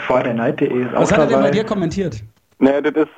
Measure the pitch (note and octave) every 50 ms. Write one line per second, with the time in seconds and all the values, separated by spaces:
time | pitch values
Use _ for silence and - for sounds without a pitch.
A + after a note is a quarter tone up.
0 | - - B2+ B2+ B2+ B2+ A2+ A#2 A#2 C#3 C3 - C#3+ - B2 B2 B2+ A#2+ - -
1 | - - G3+ D#3+ D3 A3+ C3+ C3+ C#3 C#3 F3 G#3+ A3 - G#3+ G3 F3 D#3+ D3 G3
2 | F#3 D#3+ A2+ - - - _ _ _ _ _ - C3+ C3+ C#3 C#3+ C#3 D3+ C3+ D#3
3 | D3+ - -